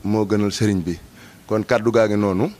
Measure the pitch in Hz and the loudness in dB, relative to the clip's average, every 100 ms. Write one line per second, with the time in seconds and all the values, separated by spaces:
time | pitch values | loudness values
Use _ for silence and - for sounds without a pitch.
0 | 98 107 104 104 104 - 107 98 85 85 | -2 -2 0 0 0 0 0 0 -2 -6
1 | - - - - - 110 104 120 110 117 | -10 -20 -20 -20 -6 -4 0 0 2 2
2 | 110 104 104 92 147 208 | 2 2 0 0 -2 -6